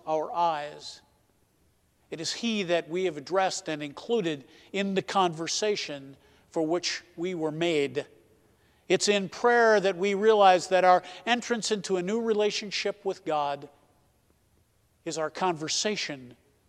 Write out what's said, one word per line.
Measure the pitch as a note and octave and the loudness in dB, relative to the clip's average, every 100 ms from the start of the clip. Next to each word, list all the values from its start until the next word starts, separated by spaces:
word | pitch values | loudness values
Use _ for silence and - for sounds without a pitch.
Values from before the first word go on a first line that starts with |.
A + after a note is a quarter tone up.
| - | -4
our | D#3 D#3 | -4 -2
eyes. | E3+ E3+ D#3 D3 D3+ - - _ _ _ _ _ _ _ _ _ _ _ | -2 0 0 -6 -12 -18 -20 _ _ _ _ _ _ _ _ _ _ _
It | D#3 | -10
is | D#3+ | -8
he | - A#3 A3 | -4 -2 -2
that | F3 E3+ D3+ | 0 0 -2
we | F3 F#3 | -4 -4
have | D3+ | -4
addressed | C3 F3+ F#3+ - - | -4 0 0 -2 -8
and | D#3 | -8
included | D3 C3+ - A#3 E3+ D3 - - - | -8 -12 -4 -2 0 -4 -10 -20 -10
in | G3 G3 F#3+ | -6 -2 -2
the | |
conversation | F3+ G3 F3+ D#3+ E3 - G#3+ G3+ - C#3+ C3+ C3+ _ _ _ | -2 0 0 -2 -6 -2 -2 -2 -6 -12 -14 -20 _ _ _
for | E3+ D#3 | -4 0
which | F3 - - - - | 0 -2 -6 -12 -8
we | F3 F3+ | -6 -4
were | D#3 | -4
made. | D3+ E3+ D#3 C#3 C3 C#3 _ _ _ _ _ _ _ - | -2 0 0 0 -4 -8 _ _ _ _ _ _ _ 0
It's | F#3 - | 2 4
in | G3+ F#3+ | 0 0
prayer | - A#3+ A#3+ A3+ G#3+ | 0 4 6 6 6
that | F#3+ F3 | 4 0
we | G3+ | 0
realize | G3 G#3+ A3 G3 F#3 - | 2 4 8 8 6 4
that | F#3 F#3 | 4 6
our | F3+ - - - | 6 4 -8 -2
entrance | A#3+ - A#3+ - | -2 0 -4 -2
into | G#3 - F#3 | -4 -2 -2
a | |
new | F3 A3 | 0 -2
relationship | A3+ G#3 G#3 G3+ G#3 - G#3 G3 G3 | 0 2 0 -2 -6 -4 -4 -4 -6
with | F#3 - | -6 -2
God | D3+ C#3+ C#3+ C#3+ _ _ _ _ _ _ _ _ _ _ _ _ _ | -2 -2 -4 -10 _ _ _ _ _ _ _ _ _ _ _ _ _
is | - D#3+ | -10 -6
our | D#3 | -6
conversation | - F#3 E3 D3+ - G#3+ G#3 - C#3+ B2 - _ _ | -2 -2 -2 -4 -2 -2 -4 -6 -10 -16 -20 _ _